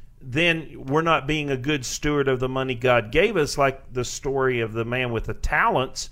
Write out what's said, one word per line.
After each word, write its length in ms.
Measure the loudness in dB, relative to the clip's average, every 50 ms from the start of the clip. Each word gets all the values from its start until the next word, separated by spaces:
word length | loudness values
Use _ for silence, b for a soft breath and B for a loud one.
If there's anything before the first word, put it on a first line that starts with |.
| b b b -16
then 640 | -10 -4 0 2 2 2 2 0 -4 -10 -14 -10 -4
we're 140 | 0 0 2
not 260 | 4 4 2 2 2
being 220 | 0 -2 -2 0 -2
a 80 | -2
good 280 | -2 0 0 0 0 -2
steward 420 | -6 -6 -2 0 0 2 2 2 2
of 100 | 2 2
the 100 | 0 -2
money 260 | -2 -2 -2 -2 -2
God 360 | 0 2 4 4 4 2 2
gave 260 | 2 2 4 4 4
us, 200 | 2 0 0 2
like 360 | 2 2 2 0 -2 -8 -8 -6
the 120 | -4 -4
story 560 | -4 -6 -6 -4 -2 0 0 2 2 2 0
of 120 | -2 -2 -2
the 120 | -4 -4
man 260 | -2 -2 -2 -2 0
with 140 | -2 -2 -4
the 80 | -4 -6
talents, 760 | -2 -2 0 2 4 4 4 4 2 0 -2 -4 -10 -10 -10